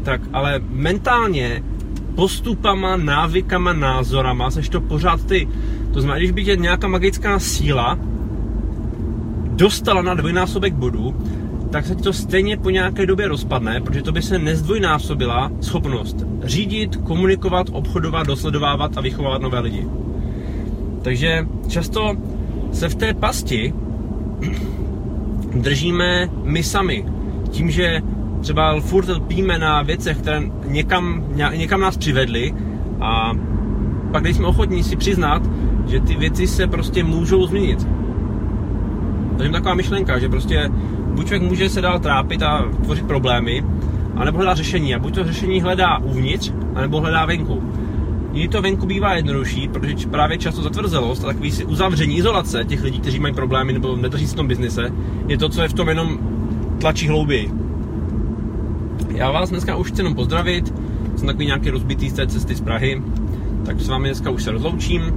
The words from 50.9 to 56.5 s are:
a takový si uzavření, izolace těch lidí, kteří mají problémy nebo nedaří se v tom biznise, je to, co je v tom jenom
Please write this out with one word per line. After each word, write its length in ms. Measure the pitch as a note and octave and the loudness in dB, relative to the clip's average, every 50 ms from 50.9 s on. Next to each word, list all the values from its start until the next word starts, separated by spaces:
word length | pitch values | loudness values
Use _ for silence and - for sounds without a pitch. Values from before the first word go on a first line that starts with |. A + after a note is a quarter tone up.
| E3+ D3+ B2 D3 D3 C3 - | 0 0 0 0 -2 -2 -2
a 40 | C#3 | -4
takový 240 | C#3 - C#3+ D3 | -4 -2 -2 -2
si 140 | D3 - - | -2 -2 -2
uzavření, 520 | - D#3 - F#3+ F#3+ F3+ D3+ D#3+ D3 D3 E3 | -2 0 0 2 2 2 2 2 2 2 2
izolace 460 | F3 A3 A3 F#3+ E3+ - - A#2 A#2 | 2 2 2 2 0 0 -2 -2 -2
těch 180 | A#2 - C#3 - | -2 -2 0 0
lidí, 160 | C3+ B2+ B2+ | -2 -2 -2
kteří 200 | - C#3+ C3 C3+ | -2 -2 0 0
mají 140 | D3 D3 C3+ | 0 -2 0
problémy 400 | B2+ C3 C3 C3 C3 C3 C3 C3 | -2 -2 0 0 0 2 0 0
nebo 220 | C3 A#2 C3 C3 | 0 0 0 0
nedaří 320 | B2 B2 B2+ C3 C#3+ D3+ C#3+ | 0 -2 -2 0 0 0 0
se 60 | - | 0
v 40 | - | 0
tom 100 | D3+ C3+ | 0 0
biznise, 460 | B2 A#2 B2 A#2 G#2+ A2+ A2+ - - - - - - - - - | 2 0 0 -2 0 -2 -2 -2 -2 -4 -4 -4 -4 -2 0 0
je 100 | C#3+ C3+ | 2 2
to, 120 | D3 D#3 | 2 0
co 120 | D3 - | 2 0
je 60 | E3 D#3 | 0 0
v 60 | - | 0
tom 160 | - F3+ D#3+ | 0 2 2
jenom 300 | D#3+ D#3+ E3 D#3+ D#3 - - - - - - - | 2 0 0 -2 -2 -2 -2 -2 -2 -2 -2 -2